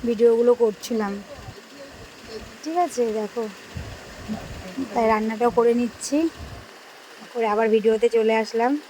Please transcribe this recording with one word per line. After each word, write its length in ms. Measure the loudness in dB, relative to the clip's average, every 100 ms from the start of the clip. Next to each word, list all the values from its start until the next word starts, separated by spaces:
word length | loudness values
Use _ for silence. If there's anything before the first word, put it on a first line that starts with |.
| -2
ভিডিওগুলো 460 | 4 6 6 4 4
করছিলাম, 500 | 2 0 -6 -2 -2 -6 -12 -16 -16 -18 -20 -20 -20 -18 -20 -20 -16 -14 -16 -12
ঠিক 140 | -4 0
আছে? 180 | 0 0 -2 -2
দেখো 220 | -4 -6 -8 -10 -14 -12 -12 -14 -16 -16 -10 -10 -8 -14 -12 -10 -4
তাই 140 | 0 2
রান্নাটাও 380 | 2 0 2 2 4
করে 140 | 4 2
নিচ্ছি, 360 | 0 -4 -2 0 0 -4 -14 -14 -18 -20 -20 -20 -20 -20 -10
করে 140 | -4 0
আবার 120 | 2 4
ভিডিওতে 320 | 4 4 4 4 4
চলে 180 | 4 2
আসলাম। 300 | 0 0 0 0